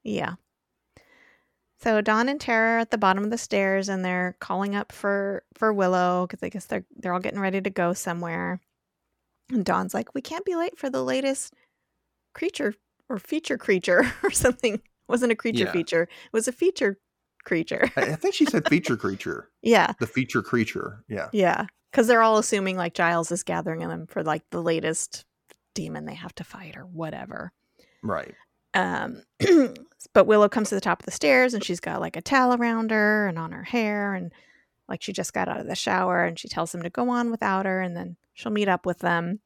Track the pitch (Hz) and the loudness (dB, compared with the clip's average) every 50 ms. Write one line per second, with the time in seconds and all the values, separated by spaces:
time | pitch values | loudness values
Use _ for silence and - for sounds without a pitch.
0 | _ 214 208 196 - - 180 - _ _ _ _ _ _ _ _ _ _ _ - | _ -4 -4 -4 -4 -4 -8 -10 _ _ _ _ _ _ _ _ _ _ _ -20
1 | _ _ _ _ _ _ _ _ _ _ _ _ _ _ _ _ - 233 220 214 | _ _ _ _ _ _ _ _ _ _ _ _ _ _ _ _ 0 2 2 2
2 | 208 220 214 220 233 262 277 294 - - 233 220 226 226 226 233 226 _ - 214 | 2 2 2 4 2 2 0 -2 -2 0 2 2 4 2 2 0 0 _ 0 2
3 | 208 185 190 196 202 214 233 233 - - - 196 196 196 190 196 190 196 196 190 | 4 4 4 4 0 -2 -4 -4 -4 -2 0 2 2 4 2 2 0 0 -2 -2
4 | 185 185 180 180 180 180 - _ - - 185 185 196 202 202 208 - - - - | 0 0 0 0 -2 -2 -4 _ -8 -6 -4 -2 -2 -2 -2 -4 -4 -6 -10 -4
5 | - 202 202 202 196 196 196 - _ _ _ - 226 220 214 196 190 180 185 180 | -2 0 0 0 0 -2 -4 -6 _ _ _ 0 0 2 2 4 2 4 4 4
6 | 180 180 180 180 180 180 - - - 180 - 190 - - - 190 180 _ - - | 2 2 2 0 -2 -4 -6 -10 -10 -8 -8 -10 -8 -6 -6 -6 -6 _ -18 -10
7 | - 185 175 180 180 - - 202 196 190 185 196 190 202 190 - 175 170 180 - | -6 -4 -4 -2 -4 -4 -4 -2 -2 -2 -2 -2 -4 -2 -2 0 0 0 0 -2
8 | - 185 170 170 170 170 165 175 180 180 180 185 _ _ _ _ _ _ _ _ | -4 -6 -6 -6 -6 -6 -6 -4 -4 -4 -6 -8 _ _ _ _ _ _ _ _
9 | _ _ _ _ _ _ _ _ _ _ 262 226 180 - 180 180 185 190 - 196 | _ _ _ _ _ _ _ _ _ _ -2 -2 0 0 0 0 -2 -2 -4 -6
10 | 226 - _ 277 262 - 320 339 403 392 359 330 339 359 - - - 269 254 262 | -6 -6 _ -10 -8 -8 -10 -6 -4 -4 -2 -2 -2 -4 -6 -6 -8 -4 -4 -2
11 | 262 254 262 262 269 269 269 - - - _ _ _ _ _ _ _ _ _ _ | -2 0 -2 0 0 -2 -2 -4 -6 -12 _ _ _ _ _ _ _ _ _ _
12 | _ _ _ _ _ _ _ - - - - - - 208 214 _ _ _ _ _ | _ _ _ _ _ _ _ -6 -6 -6 -4 -2 -4 -4 -4 _ _ _ _ _
13 | _ _ 247 185 - - 311 320 - - 262 - - - 196 185 - - 175 180 | _ _ -10 -10 -6 -6 -6 -6 -4 -4 -8 -4 0 0 0 2 4 4 4 4
14 | 262 247 - - - 392 - - - 247 247 - - 226 202 - _ _ _ _ | 4 2 -2 -2 -4 -2 0 2 2 2 2 2 -2 -2 -2 -4 _ _ _ _
15 | _ - 233 240 247 240 226 220 - 233 220 - 196 - - 175 165 - 170 165 | _ -2 0 0 2 2 0 0 0 -2 2 2 0 2 0 -2 0 2 2 0
16 | 170 - - - - - - 226 226 254 247 - 339 381 370 - 277 202 196 _ | 0 0 -6 -20 -16 -2 -2 0 0 0 -2 2 0 0 2 2 0 0 0 _
17 | _ _ _ _ _ _ _ _ _ - 185 160 165 - - - - - - 139 | _ _ _ _ _ _ _ _ _ 0 0 0 0 -2 0 0 0 0 2 -2
18 | - - 151 - - 403 381 - 311 285 - 165 160 - - 170 - - 123 107 | 0 0 -2 -2 -2 -2 2 2 2 4 4 0 4 4 2 2 4 0 -2 0
19 | - 98 98 98 - - 80 53 - _ _ _ - 226 233 214 - - - _ | 0 -4 -4 -4 -6 -6 -8 -8 -10 _ _ _ 2 6 6 6 6 4 0 _
20 | 120 - - 131 131 - - 120 98 - - 120 110 110 - - - - 104 104 | -6 -2 0 -2 -2 0 0 -2 0 2 2 2 2 0 -2 -6 -8 -8 -10 -14
21 | _ - 113 98 - - - 208 185 170 - - 208 185 _ _ _ _ - 262 | _ -8 -6 -6 -6 -2 2 2 4 4 2 0 -4 -6 _ _ _ _ 2 2
22 | 233 226 240 226 226 226 220 214 214 - 220 202 190 190 185 185 170 170 _ - | 4 6 6 6 8 6 6 4 2 2 0 0 0 -2 -2 -2 -4 -4 _ 2
23 | 175 170 170 170 165 - 175 175 - - 170 170 165 - 160 165 170 170 165 170 | 2 2 2 2 0 -2 -4 -6 -4 -4 -4 -4 -4 -4 -6 -6 -6 -8 -8 -8
24 | 160 - - 165 160 156 156 156 _ _ - 170 165 165 165 165 160 160 160 - | -10 -8 -6 -4 -2 -2 -2 -4 _ _ -8 -4 -2 0 -2 0 -2 -2 -4 -4
25 | - - - - - _ _ _ _ _ - _ _ _ _ - 160 156 156 151 | -6 -8 -12 -18 -18 _ _ _ _ _ -20 _ _ _ _ -10 -8 -8 -8 -10
26 | 151 151 143 175 175 180 - - 170 - - 190 185 156 - - - 185 180 156 | -10 -12 -12 -12 -14 -16 -14 -14 -16 -16 -16 -18 -18 -18 -18 -18 -18 -14 -10 -8
27 | 165 156 147 - - - - - - 180 _ _ _ _ _ _ _ _ _ _ | -8 -8 -8 -10 -12 -12 -10 -12 -12 -12 _ _ _ _ _ _ _ _ _ _
28 | - 110 90 76 - - - _ _ _ _ _ _ _ - - 185 180 180 - | -4 -4 -4 -4 -4 -8 -16 _ _ _ _ _ _ _ 0 0 0 0 -2 -4
29 | - - 247 - - _ _ _ - 392 359 320 262 202 - - - _ _ _ | -4 -6 -10 -12 -16 _ _ _ 4 6 8 6 6 4 -2 -12 -20 _ _ _
30 | - _ _ 214 185 - 214 208 208 208 - 240 214 - 208 190 - 190 170 - | -20 _ _ 6 6 8 8 6 6 6 4 0 -2 0 -2 -2 0 -2 -2 -2
31 | - - - - - 294 269 254 254 254 240 202 - - 175 175 - - 170 - | -4 -12 -6 0 2 4 6 6 4 4 0 -4 -4 -4 -6 -6 -4 -6 -4 -4
32 | 175 - - 160 - - 277 269 254 247 247 240 240 233 226 226 226 220 226 214 | -6 -6 -8 -10 -2 2 4 4 6 4 4 2 2 0 0 0 0 0 2 2
33 | 208 208 214 214 208 196 165 165 165 165 175 - 185 - - 240 220 208 208 208 | 4 4 4 2 2 0 -2 -4 -8 -8 -10 -12 -8 -4 -2 0 0 0 -2 -2
34 | 202 202 196 185 180 170 _ _ _ _ _ _ _ _ _ _ _ - - - | -2 -4 -4 -6 -8 -10 _ _ _ _ _ _ _ _ _ _ _ -12 -10 -10
35 | - - 190 190 - - - - 185 175 - - - - 180 - - - 190 185 | -8 -8 -6 -6 -6 -4 -4 -4 -4 -4 -4 -8 -6 -8 -6 -4 -2 0 0 0
36 | 185 185 180 180 175 175 165 - - - - 175 165 170 - 175 165 175 - - | 2 2 2 2 0 0 -2 -8 -12 -8 -6 -6 -6 -4 -6 -8 -10 -8 -4 -2
37 | 247 247 247 240 240 233 226 220 - 196 190 190 190 190 185 185 185 180 175 175 | -2 0 0 0 -2 -2 -4 -2 -2 0 0 0 0 -2 -2 -2 -2 -4 -6 -8
38 | 180 180 175 _ _ _ _ - - 226 214 208 208 196 180 175 - 180 175 _ | -10 -10 -12 _ _ _ _ -10 -6 -4 -2 0 2 2 2 2 0 -4 -4 _
39 | - 175 170 170 170 175 196 214 _ | 0 0 0 0 0 -4 -6 -8 _